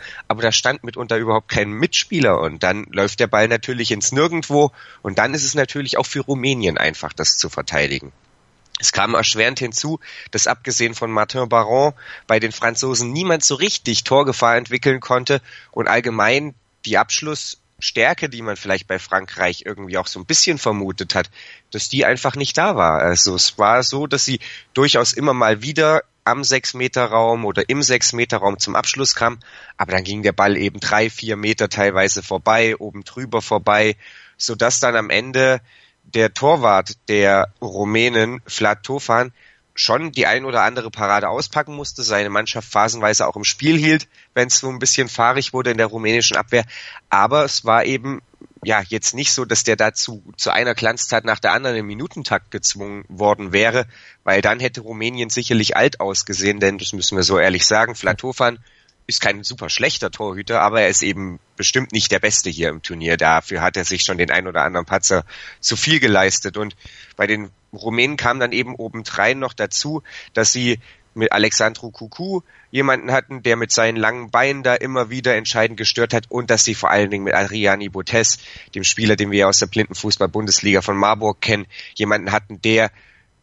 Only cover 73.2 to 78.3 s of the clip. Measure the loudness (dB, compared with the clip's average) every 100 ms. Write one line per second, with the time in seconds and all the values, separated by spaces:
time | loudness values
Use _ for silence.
73.2 | -2 -4 0 0 0 2 2 2 -2 -2
74.2 | -2 0 2 0 0 0 0 -4 -4 -2
75.2 | 0 0 0 0 0 0 -2 0 0 0
76.2 | -2 -4 0 2 2 0 2 4 2 0
77.2 | 0 0 0 0 2 0 -2 -8 -2 2
78.2 | 2